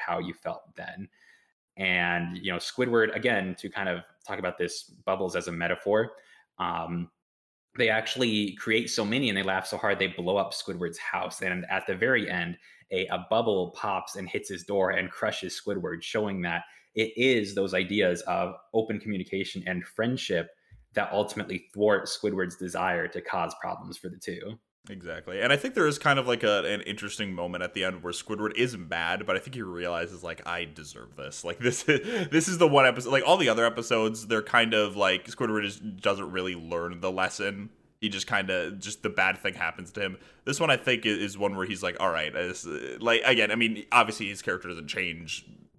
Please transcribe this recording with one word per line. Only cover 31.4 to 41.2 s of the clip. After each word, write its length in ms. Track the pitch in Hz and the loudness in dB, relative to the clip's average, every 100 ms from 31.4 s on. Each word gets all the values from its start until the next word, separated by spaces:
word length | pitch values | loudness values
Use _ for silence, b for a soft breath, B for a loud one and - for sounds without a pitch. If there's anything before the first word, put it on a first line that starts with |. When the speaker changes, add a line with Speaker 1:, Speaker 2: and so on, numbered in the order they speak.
Speaker 2:
Like, 160 | 85 87 | -8 0
this 300 | 120 123 - | 0 0 2
is, 400 | 143 202 233 160 | 2 2 -2 2
<laughs> 20 | |
this 160 | 151 165 | 2 2
is 120 | 175 | 6
the 100 | 170 | 8
one 180 | 143 131 | 10 8
episode, 240 | 120 123 | 6 2
like, 140 | 135 139 | 2 6
all 100 | 190 | 6
the 120 | 139 | 6
other 180 | 110 117 | 6 4
episodes, 640 | 113 113 117 110 110 107 | 2 2 4 4 0 0
they're 140 | 110 | 0
kind 320 | 107 120 113 | 6 6 6
of, 200 | 110 104 | 4 2
like, 320 | 98 98 92 - | 4 2 2 -2
Squidward 380 | - 120 107 | -4 0 0
just 320 | 101 101 107 92 | -2 -6 -10 -2
doesn't 340 | 101 98 92 | 0 0 -2
really 240 | 92 92 | -2 -2
learn 460 | 87 82 85 87 87 | -4 -4 -4 -4 -4
the 100 | 92 | -2
lesson. 600 | 92 92 - 101 98 104 - _ _ | 0 0 0 -4 -4 -12 -16 _ _
He 80 | 107 | -4
just 200 | 98 - | -4 -2
kinda, 440 | 101 95 92 85 98 | -2 0 0 -2 -6
just 240 | 101 - | -10 -4
the 60 | 107 | -2
bad 300 | 92 95 95 | 2 2 2
thing 160 | 98 | -4
happens 360 | 90 82 - 87 | -2 -4 -4 -12
to 120 | - | -6
him. 160 | 98 92 B B | -6 -6 B B
This 160 | - 139 | -4 0
one, 100 | 160 | 2
I 60 | 131 | 2
think, 280 | - 120 | 4 2
i-, 40 | 113 | 2
is 280 | 104 | 0